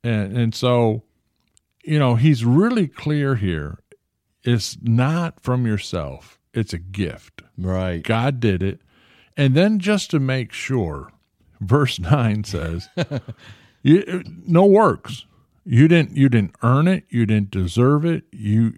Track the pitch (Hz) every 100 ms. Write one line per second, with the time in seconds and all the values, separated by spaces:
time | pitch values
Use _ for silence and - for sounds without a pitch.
0 | 120 110 98 113 117 - 123 123 117 107
1 | _ _ _ _ _ _ _ _ - 151
2 | 131 117 151 131 117 135 220 240 165 -
3 | 151 151 139 123 98 80 73 85 _ -
4 | _ _ _ _ 123 120 - - 117 113
5 | 131 165 170 - - 127 120 104 - 90
6 | 73 65 - _ _ 120 107 85 90 98
7 | 87 - _ - _ - 92 92 92 85
8 | - 113 127 131 117 92 95 - _ _
9 | _ _ _ - 139 135 196 214 185 208
10 | - 160 131 131 110 - - 131 87 71
11 | 69 _ _ _ _ _ 98 139 135 -
12 | 90 143 117 104 98 98 80 82 - -
13 | - 135 - - - - _ _ 135 170
14 | - 180 - - - 165 202 196 208 -
15 | - - - _ _ _ - 117 156 170
16 | 151 143 135 120 95 _ 117 131 170 185
17 | _ 120 107 107 101 98 90 117 127 147
18 | 165 165 _ - 104 107 113